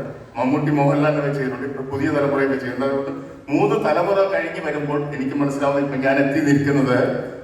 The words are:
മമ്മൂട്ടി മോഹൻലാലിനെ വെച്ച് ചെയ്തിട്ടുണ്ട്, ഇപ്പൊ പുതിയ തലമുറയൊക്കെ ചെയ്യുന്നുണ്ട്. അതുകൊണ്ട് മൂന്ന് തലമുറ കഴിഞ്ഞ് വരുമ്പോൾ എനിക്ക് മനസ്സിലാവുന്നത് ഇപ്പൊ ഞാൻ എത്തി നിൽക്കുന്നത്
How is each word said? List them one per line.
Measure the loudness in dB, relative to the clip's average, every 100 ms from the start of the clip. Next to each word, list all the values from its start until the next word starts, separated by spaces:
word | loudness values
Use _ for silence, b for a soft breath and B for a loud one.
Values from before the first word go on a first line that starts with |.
| -8 -12 -12 -4
മമ്മൂട്ടി | 0 2 2
മോഹൻലാലിനെ | 2 4 4 2 2
വെച്ച് | -2 -2
ചെയ്തിട്ടുണ്ട്, | -4 -4 -8
ഇപ്പൊ | -8
പുതിയ | -6 -2 0
തലമുറയൊക്കെ | 2 2 2 0 0
ചെയ്യുന്നുണ്ട്. | -4 -2 -2
അതുകൊണ്ട് | -2 -4 -8 -12 -16 -2
മൂന്ന് | 2 2 2
തലമുറ | 2 0 2 2
കഴിഞ്ഞ് | 2 0 -2 -6 -4
വരുമ്പോൾ | -4 -2 -2
എനിക്ക് | -4 -4 -4 -2
മനസ്സിലാവുന്നത് | -2 0 0 0
ഇപ്പൊ | 0 0 2
ഞാൻ | 2
എത്തി | 2 2
നിൽക്കുന്നത് | 4 4 4 2 2 2 2 -2 -6 -10